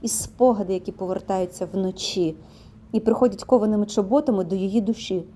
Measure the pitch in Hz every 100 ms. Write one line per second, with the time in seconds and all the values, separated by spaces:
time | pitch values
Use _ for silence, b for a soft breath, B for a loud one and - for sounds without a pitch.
0 | 220 - - - 247 214 185 185 190 -
1 | 185 185 185 190 180 - 180 196 190 190
2 | - - 170 160 B B B B - 220
3 | 220 220 247 196 - 254 214 214 208 -
4 | 196 269 294 208 175 190 190 214 202 226
5 | - 185 165